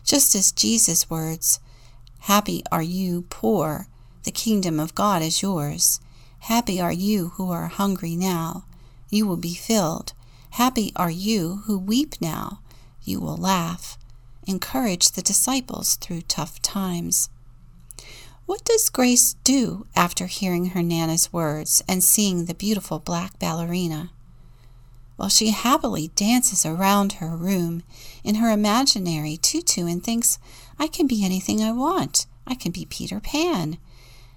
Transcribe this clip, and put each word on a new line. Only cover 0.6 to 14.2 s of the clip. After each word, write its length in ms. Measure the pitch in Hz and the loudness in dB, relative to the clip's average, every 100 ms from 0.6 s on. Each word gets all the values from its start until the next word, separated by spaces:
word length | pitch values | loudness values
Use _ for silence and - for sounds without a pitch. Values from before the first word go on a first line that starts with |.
| 208 226 - 170 - | 2 4 2 2 -2
words, 520 | 165 160 160 - - - - - - - - | -4 -4 -4 0 -2 -2 -20 -20 -20 -20 -14
"Happy 420 | - 208 208 170 - | 2 2 4 -4 -2
are 100 | 170 | -2
you 460 | 165 180 185 175 175 | -2 -2 -2 -2 -4
poor, 580 | - 226 214 156 151 196 - - - | -4 0 2 0 -4 -8 -16 -20 -14
the 80 | - | -10
kingdom 480 | - 226 214 185 156 | -6 0 2 2 0
of 160 | 160 - | -2 0
God 260 | 202 185 | 2 2
is 220 | 160 - | 0 0
yours. 560 | 196 180 147 160 - - - - - - | 0 0 -2 0 0 0 -6 -20 -20 -18
Happy 420 | - 226 240 185 | 0 0 2 0
are 100 | 175 | 0
you 380 | 170 196 214 170 - | 0 0 0 0 -4
who 160 | 185 | -4
are 160 | 170 165 | -2 -4
hungry 480 | - 202 190 165 165 | 0 0 0 -4 -2
now, 500 | 190 175 165 - - - - - - | -2 -2 -4 -8 -14 -20 -20 -20 -2
you 180 | 208 214 | 2 2
will 100 | 170 | 0
be 160 | 170 | -4
filled. 600 | 175 - 226 165 165 - - - - - | -8 2 2 4 -2 -8 -14 -20 -20 -16
Happy 400 | - 247 254 202 - | 2 2 2 -2 -2
are 160 | 175 | -2
you 500 | 165 202 220 165 196 214 | -2 0 0 0 -4 -2
who 120 | 202 | -2
weep 380 | 185 233 302 - | 2 0 0 -2
now, 400 | 160 151 - - - - - - | -4 -4 -8 -10 -18 -20 -20 -14
you 160 | - 95 | -6 -6
will 180 | - 160 | -4 -2
laugh," 640 | 180 190 170 175 - - - - | 0 0 0 -6 -12 -16 -18 -20